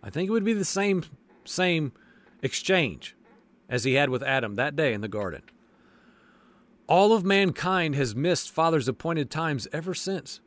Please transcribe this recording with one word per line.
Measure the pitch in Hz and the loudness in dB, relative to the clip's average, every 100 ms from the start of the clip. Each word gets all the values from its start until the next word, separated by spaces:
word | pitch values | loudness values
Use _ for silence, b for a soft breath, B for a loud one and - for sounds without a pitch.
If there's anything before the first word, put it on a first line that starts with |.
I | - | -8
think | 143 190 | -4 0
it | |
would | 226 | 0
be | 208 | 2
the | 220 | 0
same, | 185 196 202 190 - - _ _ | 0 0 2 0 -2 -14 _ _
same | - - 180 165 147 - b b b b | -10 -2 0 0 -2 -8 b b b b
exchange | 135 - - 185 143 73 - - _ - _ _ _ | -6 -4 0 2 2 -4 -16 -20 _ -20 _ _ _
as | 123 | -2
he | 120 | 2
had | 135 143 | 2 2
with | 127 | 0
Adam | 135 135 113 | 0 0 -2
that | 101 139 147 | -2 -2 0
day | 151 | 0
in | 107 | 0
the | 104 | -4
garden. | 104 101 73 - _ b b b b b b b b b b b b - | -4 -6 -8 -16 _ b b b b b b b b b b b b 2
All | 170 208 | 4 6
of | 226 | 4
mankind | 185 196 196 - 180 185 160 143 | 4 2 2 0 0 0 0 0
has | 135 | -2
missed | 107 156 175 - | 0 0 0 -2
Father's | - 160 165 120 | 0 2 4 0
appointed | 131 165 165 135 | -4 -4 -2 -4
times | 156 160 139 101 | -4 -2 -2 -4
ever | 151 165 | -8 -6
since. | 180 - 190 - - | -6 -4 -6 -8 -18